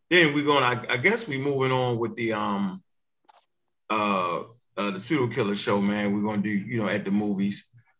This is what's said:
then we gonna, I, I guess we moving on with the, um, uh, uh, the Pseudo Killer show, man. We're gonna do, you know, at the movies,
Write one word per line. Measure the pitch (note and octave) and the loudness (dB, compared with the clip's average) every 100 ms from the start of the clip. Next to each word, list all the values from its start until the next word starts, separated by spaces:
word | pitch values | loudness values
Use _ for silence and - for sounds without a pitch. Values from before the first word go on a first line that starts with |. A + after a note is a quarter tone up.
| - | 2
then | F3 D#3+ | 6 6
we | D3 | 4
gonna, | C#3+ C#3+ B2 | 2 4 2
I, | A#2+ - | 0 -2
I | B2 | 0
guess | D#3+ A3+ - | 2 0 -2
we | C3+ | -4
moving | C#3 C#3 C3 | -2 0 0
on | B2+ B2+ A#2 | 2 0 0
with | A#2 G#2+ | -2 -4
the, | A2+ | -4
um, | G#2+ G#2 G2+ G2 F#2 - _ _ _ _ _ _ _ _ _ - | -2 -2 0 -2 -4 -14 _ _ _ _ _ _ _ _ _ -6
uh, | G#2+ G#2 G2 F2+ E2 - - _ - | -2 0 0 0 -4 -6 -16 _ -6
uh, | G2+ | -4
the | F#2+ | -4
Pseudo | - D#3 B2 | -2 0 0
Killer | B2 G#2 G2+ | 0 -2 -2
show, | - G2+ | 0 0
man. | G2+ G#2 G#2 G2+ | 2 0 0 0
We're | G#2 | -2
gonna | G#2 | -2
do, | G2+ | -2
you | G2+ G#2 A#2+ | -2 -2 -2
know, | G2+ | 0
at | G2+ G2 | -2 0
the | |
movies, | G2+ G#2 G2 G2+ G2 - - _ _ | 0 0 0 -2 -4 -10 -20 _ _